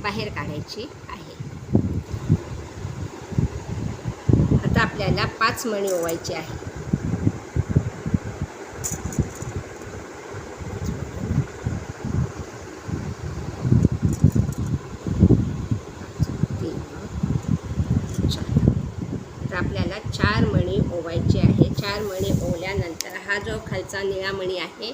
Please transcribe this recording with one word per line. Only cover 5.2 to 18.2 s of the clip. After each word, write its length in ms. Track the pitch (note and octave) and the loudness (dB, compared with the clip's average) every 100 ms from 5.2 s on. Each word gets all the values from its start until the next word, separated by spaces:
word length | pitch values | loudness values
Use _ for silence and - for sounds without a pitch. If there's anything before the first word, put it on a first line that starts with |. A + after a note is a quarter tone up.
| A3 | 0
पाच 400 | - A3+ A#3+ A#3+ | 2 0 0 -2
मणी 260 | G#3 G3 | 0 0
ओवायचे 420 | F3+ E3 E3 - | 0 0 -2 -4
आहे. 320 | E3 E3 - - - - - - - - - - - - - - - - - - - - - - - - - - - - - - - - - - - - - - - - - - - - - - - - - - - - - - - - - - - - - - - - - - - - - - - - - - - - - - - - - - - - - - - - - - - - - - - - - - - - - | -6 -6 -8 -8 -8 -2 -2 0 2 2 0 -6 -2 4 4 4 -4 -2 -2 -2 -6 -8 -8 -12 -8 -6 -4 -4 -2 -2 -4 -8 -8 -8 -12 -12 -12 -12 -14 -12 -12 -12 -10 -8 -6 -4 -6 -6 -6 0 0 0 -2 -4 -4 -6 -8 -2 0 0 -2 -10 -10 -12 -12 -6 -4 -4 -6 -6 -6 -6 -2 6 8 8 6 2 6 6 6 2 2 0 -2 -4 -8 -2 6 8 8 4 -2 -2 -4 -4 -12 -12 -2 -2 0 0 0
तीन, 180 | - - - - - - - - - - - - - - - - | -4 -4 -8 -10 -8 -4 0 0 0 0 0 -2 2 2 0 0